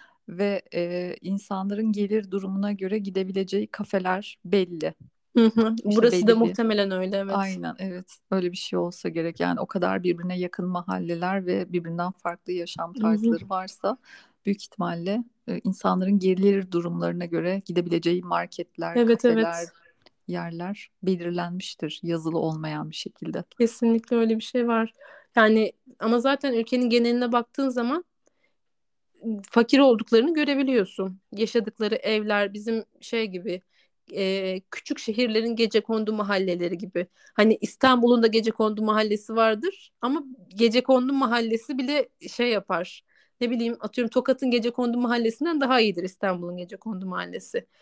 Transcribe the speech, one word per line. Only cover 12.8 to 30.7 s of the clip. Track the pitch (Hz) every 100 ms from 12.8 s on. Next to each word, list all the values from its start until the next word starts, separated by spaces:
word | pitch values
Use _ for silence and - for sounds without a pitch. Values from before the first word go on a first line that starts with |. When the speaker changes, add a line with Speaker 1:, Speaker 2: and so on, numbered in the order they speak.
| 170
Speaker 2:
Hı | 220
hı. |
Speaker 1:
tarzları | 220 214 226 220 190
varsa | 185 185 - 196 262 - - _ _ 202
büyük | 202
ihtimalle, | - - 175 170 180 220 233 _ -
e, | 175
insanların | - 190 196 185 185 202
gelir | 185 185 202 196 185
durumlarına | 175 170 170 170 175 170
göre | 170 175 196 -
gidebileceği | 175 175 170 170 180
marketler, | 175 170 175 - - - 165 170
Speaker 2:
Evet, | 226 233 240
Speaker 1:
kafeler, | 226 214 170
Speaker 2:
evet. | 170 _ _ _ _ _ -
Speaker 1:
yerler | 175 170 165 180 208 - _
belirlenmiştir | 185 180 175 175 175 180 - - 156 -
yazılı | 170 165 160 165
olmayan | 160 156 156 151 156
bir | -
şekilde. | - - - 165 - -
Speaker 2:
Kesinlikle | 226 - 233 226 - 233
öyle | 226 220
bir |
şey | - 247 233
var. | 226 226 - - - _ 240
Yani | 220 220 208 - _ -
ama | 226 240
zaten | 269 277 277
ülkenin | 233 226 254 240
geneline | 240 233 240 247
baktığın | 240 233 - 269
zaman | 247 233 320 - _ _ _ _ _ _ _ _ _ _ _ 226 208 -
fakir | 233 233 269
olduklarını | 269 220 - 226 285
görebiliyorsun. | 311 285 277 269